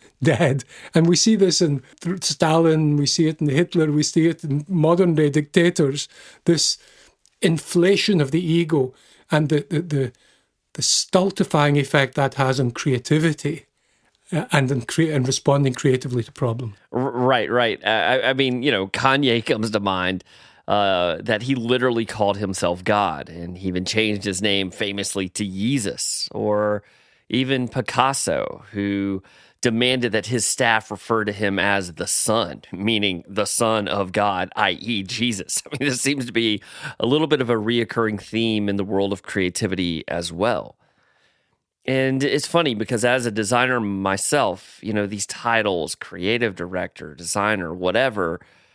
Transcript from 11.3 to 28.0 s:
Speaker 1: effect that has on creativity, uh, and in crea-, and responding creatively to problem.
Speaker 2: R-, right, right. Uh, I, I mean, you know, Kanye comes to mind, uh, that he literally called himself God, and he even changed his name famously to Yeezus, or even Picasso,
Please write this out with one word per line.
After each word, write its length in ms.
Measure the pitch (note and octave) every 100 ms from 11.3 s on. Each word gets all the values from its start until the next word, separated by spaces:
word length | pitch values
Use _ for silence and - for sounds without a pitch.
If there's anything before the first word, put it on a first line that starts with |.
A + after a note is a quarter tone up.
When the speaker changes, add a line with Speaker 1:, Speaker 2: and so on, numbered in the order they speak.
| - D3 D#3 D3 C#3+
Speaker 1:
effect 380 | C#3 D3 C3+ -
that 200 | C#3 -
has 240 | C3 B2+
on 120 | B2
creativity, 960 | - D#3 B2 - D3+ D#3+ D3+ D3 D#3+ - _ _ _ _ _ _
uh, 140 | D#3+ A3+
and 200 | D3 C3
in 100 | C3+
crea-, 300 | A#2 - D#3+
and 160 | D3 B2+
responding 460 | C3 - C#3 C#3
creatively 500 | B2 C#3+ B2+ C3 B2
to 80 | -
problem. 440 | - B2 A2+ A#2+ G2+ _
Speaker 2:
R-, 200 | - C3
right, 380 | A#2+ B2+ B2+ F2+
right. 340 | A#2+ A#2+ F2+
Uh, 40 | G#2
I, 420 | A2 E2+ B2+ A2+
I 40 |
mean, 300 | C3+ C3+ B2
you 80 | C#3
know, 160 | G#2+ G2
Kanye 580 | - C3+ C3+ C#3 A#2 -
comes 260 | A2+ A2
to 80 | G#2+
mind, 440 | G2 F#2 F2+ F#2 - - - - -
uh, 500 | G2+ G2+ F#2 F2 E2+
that 220 | G#2+ G#2+
he 100 | B2
literally 520 | C3+ A#2 B2 B2+ A#2 G#2+
called 320 | - G2+ G2+
himself 460 | G2+ F#2 F2 F2
God, 460 | F#2 G#2 G2 D2+ D2
and 280 | E2 E2+ F2+
he 100 | F#2+
even 180 | F2+ F#2
changed 380 | G#2 A2 G#2
his 180 | G#2 F#2
name 300 | G#2 G2 F#2+
famously 580 | - G#2 G2 G2 G2 F#2
to 160 | - G#2
Yeezus, 800 | F#2 A2 C#3 G2 - - - -
or 520 | G#2+ G#2+ G#2 G#2+ G#2 - _ _ _ -
even 380 | B2 C3 C3+ B2
Picasso, 960 | C3+ - -